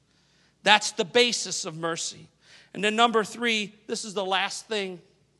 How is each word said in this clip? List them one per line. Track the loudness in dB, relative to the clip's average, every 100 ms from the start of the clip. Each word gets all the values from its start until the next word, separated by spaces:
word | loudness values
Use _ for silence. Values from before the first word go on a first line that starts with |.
| _ _ _ _ _ _
That's | 4 4 4
the | -4 2
basis | 4 4 0 -6 -8 -8
of | -6
mercy. | -4 -4 -8 -12 -20 _ _ -20 -14
And | -4
then | 0 4
number | 4 4
three, | -2 -2 -2 0 -4 -10 -8
this | -8
is | -6
the | -4 -2
last | 0 -2 -6 -6
thing, | -4 -4 -8 -18 _ _ _